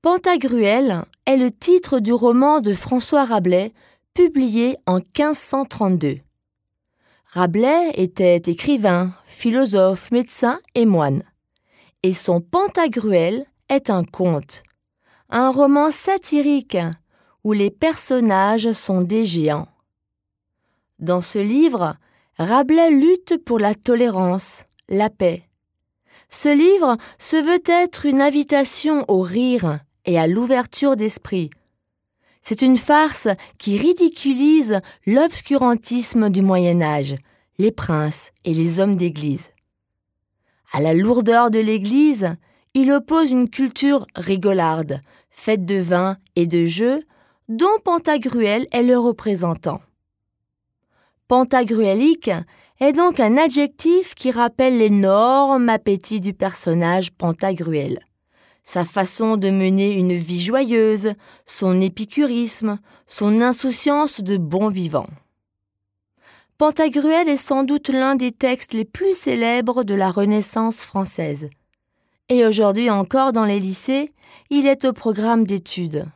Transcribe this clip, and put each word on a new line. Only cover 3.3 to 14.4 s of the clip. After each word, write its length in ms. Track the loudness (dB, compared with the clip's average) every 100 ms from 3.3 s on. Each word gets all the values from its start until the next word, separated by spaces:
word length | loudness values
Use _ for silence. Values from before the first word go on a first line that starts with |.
| 0 2 0 -2 _ _ _ _
publié 640 | 2 2 2 0 0 0 -2 -2
en 140 | -2
quinze 380 | -2 -2 0 0
cent 280 | -2 -4 -4
trente-deux. 540 | -2 0 0 -2 -6 _ _ _ _ _ _ _ _ _ _ _
Rabelais 600 | -2 0 2 2 2 0 -2
était 420 | -4 2 2 4
écrivain, 760 | 0 -4 -2 0 2 0 -2 -8 _
philosophe, 880 | -6 -2 0 2 2 2 0 -2
médecin 480 | -2 -2 -2 -2 -4 _ 0
et 100 | 2
moine. 380 | 2 0 -2 -8 _ _ _ _ _ _ _
Et 100 | -4
son 280 | -2 -2 -2
Pantagruel 1040 | -2 -2 -2 -2 -2 -2 0 0 0 -4 -10 _ _
est 200 | -2 0
un 140 | -2
conte, 600 | -4 -2 -2 -2